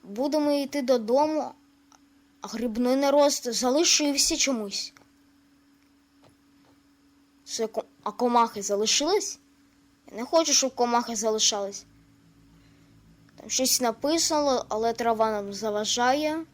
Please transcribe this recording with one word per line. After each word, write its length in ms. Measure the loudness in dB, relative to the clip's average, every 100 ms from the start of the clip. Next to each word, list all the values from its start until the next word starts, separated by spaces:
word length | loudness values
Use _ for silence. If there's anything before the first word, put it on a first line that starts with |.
Будемо 500 | -12 -4 0 0 0
йти 300 | 0 -2 -4
додому. 680 | 0 0 2 2 2 0 -4 -10 _ _ _ _ _ _ _ _
А 80 | -10
грибний 480 | -6 -4 0 0 2
нарост 560 | 4 6 4 2 -4
залишився 840 | -2 0 2 4 2 2 2 0 0
чомусь. 560 | 0 -2 -4 -8 -10 -14 _ _ _ _ _ _ _ _ _ _ _ _ _ _ _ _ _ _ _ _ _ _ _ _
Це 220 | -12 -6 -4
ко-, 180 | -4 -8 _
а 100 | -10
комахи 500 | -2 2 4 2 -2
залишились? 760 | -4 0 2 0 2 0 -2 -12 _ _ _ _ _ _ -18
Я 60 | -12
не 80 |
хочу, 280 | 0 2 4
щоб 220 | 2 0
комахи 420 | 0 0 0 -2 -4
залишались. 680 | -2 0 0 -2 -6 -10 -20 -20 _ _ _ _ -20 -20 -20 _ _ -20 _ -20 -20 -20
Там 140 | -4
щось 300 | -2 0 2
написано, 840 | 0 0 0 0 2 2 2 0 -2
але 240 | -2 -2
трава 380 | 0 0 2 0
нам 220 | 0 -6
заважає. 920 | -6 -4 -4 -2 0 2 2 0 -4 -8